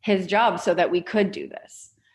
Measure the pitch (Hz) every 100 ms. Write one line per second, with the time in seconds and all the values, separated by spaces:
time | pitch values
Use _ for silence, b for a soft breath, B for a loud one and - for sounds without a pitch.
0 | - 196 185 202 226 - - 175 170 180
1 | 170 214 196 - 69 - - - - _
2 | _